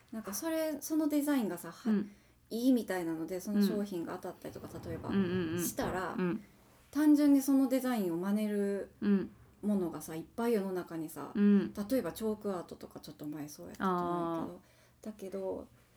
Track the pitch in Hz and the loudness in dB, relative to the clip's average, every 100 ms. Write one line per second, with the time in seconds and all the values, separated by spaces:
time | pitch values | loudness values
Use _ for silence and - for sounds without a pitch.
0 | _ 220 220 202 330 320 311 294 - 311 | _ -12 -8 -6 -4 -2 -2 -4 -2 0
1 | 311 294 285 277 202 175 165 - - 208 | 2 2 2 2 0 -4 -10 -8 0 0
2 | 202 - _ _ _ 220 247 247 - 185 | 0 -10 _ _ _ 0 4 4 2 -2
3 | 165 160 165 185 196 208 196 208 202 180 | -2 -4 -4 -6 -2 2 4 2 -2 -4
4 | 165 175 185 165 - - - - - 165 | -6 -6 -8 -10 -12 -12 -12 -12 -8 -8
5 | - 196 190 185 165 165 175 - 220 180 | -2 0 2 0 0 -2 -4 -2 -2 -2
6 | 180 160 180 165 - - - - - 277 | -4 -2 0 -2 -6 -20 -20 -20 -8 2
7 | 302 294 294 277 269 269 269 262 254 240 | 6 8 8 6 6 4 4 2 2 0
8 | 185 165 190 208 214 208 202 202 - - | 0 0 0 0 0 0 0 -2 -6 -4
9 | 208 196 - - - _ 208 202 170 151 | 2 2 2 -8 -20 _ 0 0 0 -4
10 | 156 160 165 - 233 226 190 185 165 165 | -10 -10 -10 -2 0 2 0 -4 -4 -6
11 | 156 156 139 202 202 202 185 208 202 262 | -8 -8 -6 4 6 6 4 -4 -2 0
12 | 180 - 220 214 208 185 160 - - - | 0 -4 -4 -4 -4 -6 -8 -14 -14 -16
13 | - 147 147 151 147 - 175 - 190 180 | -16 -12 -10 -8 -10 -12 -16 -4 -2 0
14 | 175 175 170 165 - 180 - _ _ _ | 0 -2 -2 -4 -6 -10 -18 _ _ _
15 | 220 214 190 196 190 185 - - _ | -14 -12 -10 -8 -6 -8 -10 -20 _